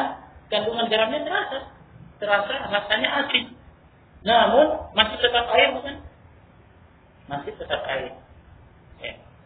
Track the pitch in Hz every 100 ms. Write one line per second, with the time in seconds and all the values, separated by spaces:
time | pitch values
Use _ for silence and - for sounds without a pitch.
0 | - - - - - 208 214 233 220 214
1 | 220 294 311 392 403 523 - - - -
2 | - - 208 202 - 185 202 202 202 214
3 | 269 285 262 247 - - - - - -
4 | - - 196 233 202 240 311 - - 202
5 | 214 - 240 240 233 226 277 254 285 294
6 | - - - - - - - _ - _
7 | _ - - 143 143 - 165 147 - 131
8 | - - - - - - - - - -
9 | 117 - - -